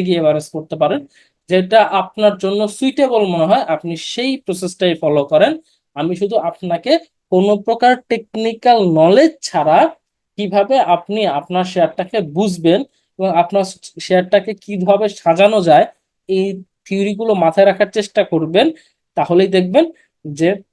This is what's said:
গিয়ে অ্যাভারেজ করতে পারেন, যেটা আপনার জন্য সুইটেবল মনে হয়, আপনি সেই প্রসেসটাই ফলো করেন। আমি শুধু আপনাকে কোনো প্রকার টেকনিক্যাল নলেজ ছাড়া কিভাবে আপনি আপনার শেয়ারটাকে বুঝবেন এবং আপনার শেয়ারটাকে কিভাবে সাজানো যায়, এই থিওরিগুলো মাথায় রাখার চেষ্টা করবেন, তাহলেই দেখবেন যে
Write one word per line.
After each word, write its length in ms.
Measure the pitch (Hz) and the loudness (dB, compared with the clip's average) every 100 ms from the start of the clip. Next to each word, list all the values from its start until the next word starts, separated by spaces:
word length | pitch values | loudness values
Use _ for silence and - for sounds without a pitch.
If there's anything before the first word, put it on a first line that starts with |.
| 185 | 0
গিয়ে 120 | 170 | 0
অ্যাভারেজ 280 | 156 151 151 | 0 0 -4
করতে 200 | 160 156 156 | -12 -10 -2
পারেন, 180 | 151 277 285 _ _ _ _ | -2 -2 -8 _ _ _ _
যেটা 300 | 185 185 220 185 190 | -2 2 2 2 0
আপনার 340 | 185 - 208 190 | -4 0 0 0
জন্য 180 | 190 202 214 - | -4 -2 -4 -4
সুইটেবল 460 | 269 269 269 233 196 | -4 0 0 2 0
মনে 120 | 170 160 | 0 2
হয়, 140 | 240 226 | 2 0
আপনি 200 | 214 170 165 - | -4 -6 -10 -10
সেই 200 | - 262 269 | -6 -6 -6
প্রসেসটাই 500 | - 180 180 - 180 160 | -6 -8 -8 -2 -2 0
ফলো 200 | 156 147 143 | -2 -2 0
করেন। 200 | 156 226 320 _ _ _ 143 | 2 2 0 _ _ _ -6
আমি 120 | 160 180 | -6 -4
শুধু 160 | 202 220 170 | -2 -2 -4
আপনাকে 420 | - 180 170 240 330 - _ _ | -8 -6 -6 0 -2 -2 _ _
কোনো 200 | 185 196 208 202 | 0 2 0 -2
প্রকার 260 | 226 247 254 _ | 2 2 2 _
টেকনিক্যাল 680 | 226 220 214 226 226 247 233 185 160 | -6 -6 -6 -6 -2 2 2 2 4
নলেজ 320 | 165 208 320 - - | 4 6 4 0 -6
ছাড়া 300 | 165 151 170 320 - _ _ _ - | -2 2 2 2 -2 _ _ _ -8
কিভাবে 380 | 202 302 302 269 160 | -2 -2 0 0 0
আপনি 260 | 170 - 208 196 143 | -2 -2 -4 -2 -4
আপনার 260 | 147 180 180 | -4 -4 -4
শেয়ারটাকে 460 | 185 165 - 185 233 147 151 | -2 -2 -2 -6 -6 -6 -2
বুঝবেন 440 | 214 175 165 196 277 _ _ - | -2 0 2 0 -2 _ _ -6
এবং 120 | 185 170 | -2 0
আপনার 220 | 170 196 190 - - - - | 0 0 -2 -8 -20 -16 -2
শেয়ারটাকে 460 | 185 185 202 196 208 | 0 2 0 0 -12
কিভাবে 420 | - 202 180 196 214 214 | -10 -6 0 2 0 -2
সাজানো 380 | 170 165 202 220 165 | -2 2 4 2 4
যায়, 180 | 151 220 _ _ _ - | 4 4 _ _ _ -6
এই 180 | 190 196 190 185 _ - | -4 -4 -6 -16 _ -8
থিওরিগুলো 460 | 196 202 202 226 202 | -4 -4 -4 -2 2
মাথায় 220 | 165 165 202 | 2 4 2
রাখার 200 | 190 202 220 | 4 -2 -2
চেষ্টা 260 | 202 - 185 | -4 -2 -2
করবেন, 340 | 160 160 180 294 320 _ _ _ - | -2 0 2 0 -2 _ _ _ -6
তাহলেই 340 | 147 175 190 185 | 0 2 2 0
দেখবেন 280 | 180 226 330 - _ _ 156 147 | 2 0 0 -4 _ _ -16 -2
যে 100 | 165 196 - | -2 -2 -8